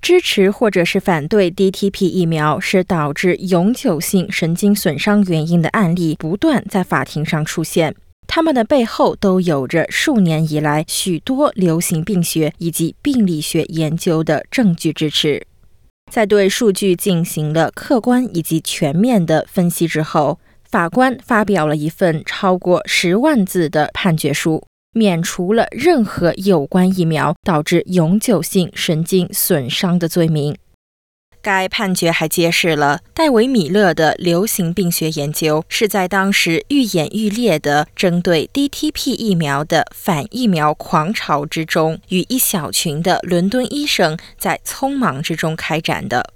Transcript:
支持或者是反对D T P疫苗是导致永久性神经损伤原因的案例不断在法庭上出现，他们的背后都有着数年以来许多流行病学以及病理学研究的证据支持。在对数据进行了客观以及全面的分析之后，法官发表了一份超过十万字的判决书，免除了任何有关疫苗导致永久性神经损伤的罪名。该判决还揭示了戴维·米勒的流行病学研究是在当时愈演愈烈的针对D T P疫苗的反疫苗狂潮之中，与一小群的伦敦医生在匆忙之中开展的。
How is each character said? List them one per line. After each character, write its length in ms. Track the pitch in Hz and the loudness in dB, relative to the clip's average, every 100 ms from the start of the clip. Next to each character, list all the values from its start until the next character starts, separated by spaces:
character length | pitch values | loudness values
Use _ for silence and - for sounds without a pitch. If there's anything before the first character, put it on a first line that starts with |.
支 200 | - 359 | 4 2
持 280 | - - 190 | 2 2 2
或 220 | 202 226 | 4 0
者 140 | 196 170 | 2 0
是 140 | 196 | 0
反 280 | 196 165 147 | 0 0 0
对 220 | 214 185 | 0 0
D 200 | 170 196 | 2 0
T 180 | 196 196 | 0 -4
P 180 | - 185 | 0 -2
疫 200 | 185 165 | 0 0
苗 320 | 160 151 147 | 0 0 0
是 240 | - 196 | 0 0
导 280 | 185 175 147 | 0 0 -2
致 240 | 143 185 170 | -2 0 0
永 360 | 180 175 185 | 0 2 2
久 260 | 254 262 156 | 0 0 -2
性 320 | - 196 170 | 0 0 0
神 240 | - 160 175 | -2 -2 0
经 180 | 202 | 2
损 240 | 208 185 147 | 2 0 -2
伤 240 | - 208 | 2 2
原 220 | 196 160 156 | 2 0 2
因 160 | 175 | 2
的 60 | 160 | 2
案 240 | - 185 | 2 0
例 220 | 180 170 151 | 2 0 -2
不 200 | 156 170 | -4 0
断 260 | 330 262 - | 0 0 0
在 140 | 196 | -4
法 200 | 180 156 | 0 -2
庭 220 | 131 - 151 | -2 -6 -4
上 180 | 160 | -2
出 200 | 156 - | -4 -4
现， 320 | 160 - 156 - - _ _ | -4 0 -2 -2 -18 _ _
他 140 | - | -2
们 120 | 330 | 0
的 100 | 262 | 0
背 220 | 220 294 226 | 2 2 2
后 300 | - 254 - | 0 0 2
都 260 | 202 185 | 2 2
有 260 | 175 147 131 | 2 0 0
着 200 | 165 151 | -2 0
数 300 | - - 254 | -2 0 2
年 280 | 180 156 160 | 2 2 0
以 100 | 151 | 0
来 260 | 151 151 156 | 0 0 -2
许 320 | - - 165 | -4 -4 -4
多 320 | - 262 294 - | -2 0 0 2
流 260 | 185 160 | 0 0
行 200 | - 165 | 0 -4
病 200 | 165 190 | -2 -2
学 300 | 165 - 151 - | 0 0 -2 -2
以 120 | 165 | -6
及 240 | 160 165 - | -2 -4 -4
病 240 | - 262 196 | -2 0 0
理 160 | 160 | 0
学 220 | 156 170 | -2 -4
研 340 | - 160 156 165 | -2 -2 -2 -2
究 260 | - 160 | 0 0
的 220 | 160 147 - | 0 -2 -2
证 240 | - 220 170 | 0 2 2
据 180 | 160 | -2
支 160 | 147 156 | -2 -2
持。 360 | - 156 131 - _ _ _ _ _ _ | -2 -2 -2 -6 _ _ _ _ _ _
在 160 | - 214 | -2 2
对 220 | 208 196 | 4 4
数 220 | - 233 | 2 2
据 240 | 190 196 175 | 2 0 0
进 280 | - 175 | 0 0
行 300 | 170 - 151 | -2 -2 -2
了 160 | 156 156 | 0 0
客 320 | - - 262 | -2 -2 0
观 260 | 226 247 254 | 2 0 0
以 80 | 170 | -4
及 180 | 156 160 | -2 -2
全 340 | - - 160 156 | -4 -4 -2 2
面 280 | 233 233 | 2 2
的 220 | 165 156 - | 2 0 0
分 180 | - 175 | 0 0
析 160 | 170 165 | 0 -2
之 160 | 156 | -2
后， 380 | 156 165 143 147 _ _ | -2 0 0 -2 _ _
法 240 | _ 214 170 | _ -2 0
官 280 | 240 254 262 | 2 0 0
发 200 | - 214 | -2 0
表 240 | 208 190 151 | 2 2 2
了 80 | 151 | 0
一 120 | 147 | -4
份 360 | - 185 156 - | 0 0 0 -4
超 320 | - 196 180 | -2 0 0
过 240 | 180 175 - | 2 0 0
十 300 | - 180 190 | -2 2 2
万 280 | 294 285 185 | 4 2 2
字 240 | 185 156 | 0 0
的 220 | 156 147 | 0 -2
判 240 | - 190 160 | 0 0 0
决 160 | 147 | 0
书， 320 | 143 170 156 - _ _ | -2 0 -2 -4 _ _
免 280 | 226 214 170 | 0 2 2
除 320 | 170 - 180 | -4 -4 0
了 140 | 226 190 | 0 0
任 340 | - 294 320 | 0 2 4
何 300 | 202 - 170 - | 2 0 0 0
有 280 | 190 180 139 | 2 2 2
关 340 | 185 185 190 | 2 2 2
疫 60 | 165 | 0
苗 300 | 156 143 160 | 0 0 -2
导 180 | - 160 | 0 0
致 220 | 156 175 - | 2 0 0
永 340 | 185 160 202 | 0 2 2
久 220 | - 190 | 2 0
性 300 | 170 196 175 | 2 0 -2
神 300 | - - 156 | -4 -2 -2
经 260 | 165 190 175 | 0 0 0
损 380 | - - 170 123 | -4 0 0 -2
伤 300 | - 190 175 | -4 0 0
的 100 | 170 | 0
罪 180 | 180 165 | 0 0
名。 300 | 156 143 - _ _ _ _ _ _ _ _ | 0 -2 -6 _ _ _ _ _ _ _ _
该 280 | - 190 190 | -2 0 0
判 260 | - 208 180 | -2 -2 0
决 160 | 170 | 0
还 160 | 165 160 | 0 -2
揭 240 | - 165 | 0 0
示 240 | 165 175 151 | 2 0 2
了 240 | 143 143 _ | 0 0 _
戴 160 | - 320 | 0 2
维· 160 | 233 247 | 4 4
米 200 | 262 147 | 2 2
勒 240 | 196 196 | 2 2
的 200 | 160 156 - | 4 2 2
流 300 | 180 170 214 | 0 0 0
行 280 | - 170 | -2 -2
病 180 | 175 180 | 0 -2
学 180 | 170 160 | -2 -4
研 200 | 156 143 | -4 -6
究 320 | 151 160 151 165 | -2 0 0 -2
是 180 | - 220 | -2 0
在 180 | 202 180 | 0 0
当 280 | 196 190 | 0 0
时 320 | 196 - 165 - | 0 2 0 0
愈 140 | 285 | 0
演 260 | 240 185 147 | 2 0 -2
愈 160 | 214 214 | -2 -2
烈 280 | 208 240 156 | 0 0 2
的 300 | 147 147 151 - | 2 0 0 0
针 260 | 185 175 | 0 2
对 280 | 180 165 123 | 2 0 0
D 160 | - 285 | -2 -2
T 240 | - 302 | -2 -6
P 220 | - - | -4 -4
疫 200 | 233 220 | -4 0
苗 300 | 180 151 143 | 0 0 -2
的 240 | 160 165 - - | 0 0 0 -4
反 300 | - 165 135 | -2 -2 -2
疫 160 | 240 247 | -2 0
苗 260 | 170 151 | 2 0
狂 400 | 151 - 170 156 | -2 -2 -2 0
潮 320 | 214 - 151 147 | -6 -2 -2 -2
之 180 | - | -6
中， 340 | 160 185 160 165 - | -4 0 0 -2 -4
与 160 | 185 - | -4 -2
一 100 | 254 | -2
小 320 | - 196 147 | -2 -2 -4
群 320 | - 175 147 | -4 -4 -2
的 200 | 170 175 | 0 0
伦 240 | - 175 185 | 0 0 0
敦 160 | 247 254 | 0 -4
医 140 | 294 294 | -4 -4
生 300 | - 175 156 - - | 0 0 -2 -12 -8
在 220 | 190 160 - | -4 -4 -6
匆 320 | - 269 277 | -6 -4 -2
忙 260 | 220 156 | -2 -2
之 100 | 160 | -6
中 220 | 165 165 160 | -4 -4 -4
开 240 | - 160 | -4 -4
展 300 | 160 120 127 | -2 -6 -2
的。 240 | 123 - | -4 -4